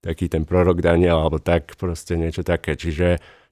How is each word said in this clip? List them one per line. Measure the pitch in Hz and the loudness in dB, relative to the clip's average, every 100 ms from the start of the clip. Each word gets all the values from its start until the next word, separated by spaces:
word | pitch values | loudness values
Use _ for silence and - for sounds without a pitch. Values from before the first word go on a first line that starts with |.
taký | 87 82 - | -10 -6 -4
ten | 85 78 | -4 0
prorok | 90 90 85 | 2 4 2
Daniel, | 85 85 90 82 | 4 4 4 2
alebo | 80 76 | 0 -2
tak, | - 85 - | 0 0 -2
proste | - 92 85 - | -10 -8 -8 -6
niečo | 85 82 80 | -4 -4 -4
také. | 87 85 - | -2 -2 -2
Čiže, | 76 82 78 87 87 - - _ | -6 -4 0 0 0 -4 -20 _